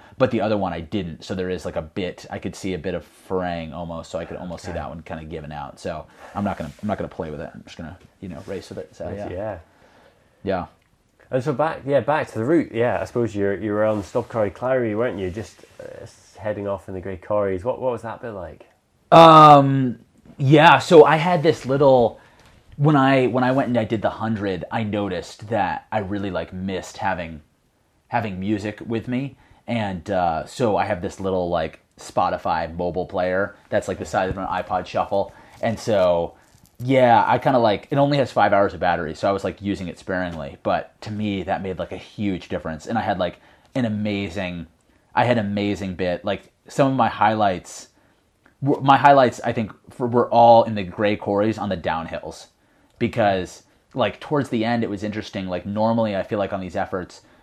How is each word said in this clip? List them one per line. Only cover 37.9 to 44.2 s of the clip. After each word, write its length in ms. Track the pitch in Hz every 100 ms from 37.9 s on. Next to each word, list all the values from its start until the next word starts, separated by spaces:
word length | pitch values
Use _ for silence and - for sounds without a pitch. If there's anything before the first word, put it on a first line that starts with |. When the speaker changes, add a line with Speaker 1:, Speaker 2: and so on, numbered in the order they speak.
Speaker 1:
it 40 | 139
only 220 | 143 143
has 140 | 120
five 200 | 123 104
hours 220 | 101 101
of 60 | 92
battery, 340 | 90 85 78
so 140 | 80 101
I 40 |
was, 120 | 98
like, 180 | 95 -
using 240 | 98 92 90
it 100 | -
sparingly. 560 | - 92 90 82 69 -
But 360 | 104 85 - _
to 100 | 110
me, 320 | 104 107 98
that 180 | 90 87
made, 160 | 95 87
like, 140 | 85
a 40 | 92
huge 520 | - - 101 90 -
difference. 380 | 87 82 78 -
And 100 | 117
I 40 |
had, 160 | 104 92
like, 180 | 90 - _ _ _ 135
an 80 |
amazing, 840 | 117 104 107 101